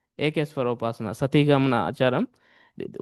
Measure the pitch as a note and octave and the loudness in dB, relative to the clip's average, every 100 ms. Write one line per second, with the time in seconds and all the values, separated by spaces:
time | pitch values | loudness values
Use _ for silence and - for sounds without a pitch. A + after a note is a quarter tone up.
0 | _ - D3 D#3+ D3 C#3 B2 A#2+ A#2 A2+ | _ -6 -4 -2 -4 -2 -4 -2 -4 -6
1 | A2 F2+ C3+ D3+ C#3+ C#3 C3+ A#2+ E2+ B2+ | -8 -4 0 2 4 4 4 2 -2 0
2 | B2+ B2 B3+ _ _ _ _ - - - | 0 0 -2 _ _ _ _ -14 -12 -6